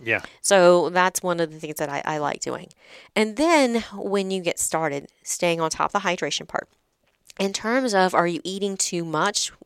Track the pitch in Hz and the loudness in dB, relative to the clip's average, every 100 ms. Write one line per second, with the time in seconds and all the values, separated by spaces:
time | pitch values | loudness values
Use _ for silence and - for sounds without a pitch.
0 | 113 107 - - - 196 175 175 156 180 | -4 -4 -4 -8 2 6 8 8 4 2
1 | 185 - 185 170 165 156 160 151 147 143 | 0 0 -4 -2 -2 -4 -12 -6 -4 -4
2 | - 151 143 - - 127 175 _ _ - | -4 -4 -4 -4 -8 -10 -12 _ _ -20
3 | - - 214 214 320 320 254 233 - 196 | -8 -2 -2 0 4 4 4 2 -4 -10
4 | 202 202 190 190 170 - - 160 160 143 | -4 -2 -2 -2 -2 -4 -2 -2 -2 -4
5 | - _ - - 175 165 160 - 156 202 | -10 _ -10 -2 0 0 -2 -2 -2 0
6 | 190 180 147 - - - - _ _ _ | -2 -2 -4 -6 -6 -8 -10 _ _ _
7 | _ _ _ - 196 196 220 254 254 196 | _ _ _ -6 -4 -4 -2 -2 2 4
8 | 185 160 175 170 - 190 202 190 - 175 | 4 4 0 -2 -6 -6 -4 -4 -4 -4
9 | 165 156 190 208 - - | -4 0 0 0 -4 -8